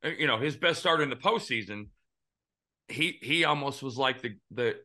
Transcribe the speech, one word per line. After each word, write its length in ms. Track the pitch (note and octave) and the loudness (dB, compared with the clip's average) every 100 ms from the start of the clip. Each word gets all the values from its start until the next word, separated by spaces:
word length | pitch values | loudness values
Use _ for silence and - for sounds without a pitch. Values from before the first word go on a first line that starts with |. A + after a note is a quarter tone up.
uh, 60 | D3+ | -6
you 160 | C#3 D3 | 0 2
know, 120 | A2+ | 2
his 180 | D3 D3 | 0 2
best 240 | F3 D#3+ | 0 2
starter 220 | F3+ E3 | 2 4
in 80 | D3 | 2
the 60 | A#2+ | 0
postseason, 720 | G3+ A3+ - A#2+ G2+ G#2 G#2 - _ _ _ _ _ _ _ _ - | 2 0 0 -4 -4 -10 -12 -18 _ _ _ _ _ _ _ _ -12
he, 300 | - E3 - | -2 -2 -4
he 220 | - E3 | -2 2
almost 380 | D#3 D3 C#3 C#3 | 2 2 -2 -4
was 140 | C3+ A#2+ | -6 0
like 260 | C3 C3 | 0 0
the, 140 | A#2+ G2 _ | -6 -8 _
the, 260 | A2 A#2 - | -2 0 -2